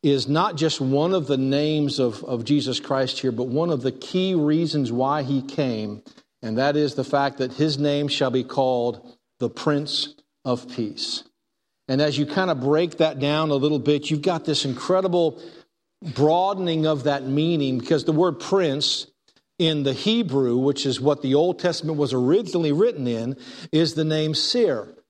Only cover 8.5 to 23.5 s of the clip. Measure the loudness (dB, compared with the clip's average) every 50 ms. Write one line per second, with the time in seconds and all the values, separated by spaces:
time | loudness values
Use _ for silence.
8.5 | -2 0 0 2 0 0 0 -2 -4 -6 -16 -20 -20 _ _ _ _ _ -4 -4
9.5 | -4 -2 0 0 0 0 -2 -2 -4 -4 -4 -6 -10 _ _ _ _ _ _ -4
10.5 | -4 -4 -4 -10 -6 -6 -6 -6 -6 -8 -8 -8 -8 -10 -10 _ _ _ _ _
11.5 | _ _ _ _ _ _ _ -2 0 2 2 2 2 0 -2 0 0 -2 0 0
12.5 | -2 0 2 2 2 2 2 0 2 2 2 2 2 0 0 0 2 0 2 0
13.5 | 0 2 2 2 0 2 2 2 2 2 0 -2 -2 0 0 -2 -2 -2 -2 -2
14.5 | -2 -2 -2 -4 -6 -6 -2 0 0 2 2 2 2 2 2 2 0 -6 -18 -20
15.5 | -20 -20 -20 _ _ _ _ _ _ _ -12 -10 0 2 4 4 4 4 2 0
16.5 | -2 -2 -2 -2 0 2 2 2 0 0 0 -2 -2 -2 -2 -2 0 0 2 2
17.5 | 0 0 0 0 -2 -4 0 0 0 2 2 0 2 2 2 2 0 -4 -4 0
18.5 | 2 2 2 2 0 -2 -2 -2 -2 -4 -6 _ _ _ _ _ _ _ _ _
19.5 | _ 0 0 0 2 2 0 -2 -2 0 0 0 2 2 0 0 0 2 2 2
20.5 | 2 2 2 2 0 0 -2 -2 -2 2 2 2 2 2 0 2 2 4 4 2
21.5 | 0 0 -2 -2 -2 0 -4 -4 0 0 0 0 2 2 4 4 4 2 2 0
22.5 | -2 0 0 2 2 2 2 0 0 -2 -4 -2 -2 -2 -4 -6 -8 -8 -12 -20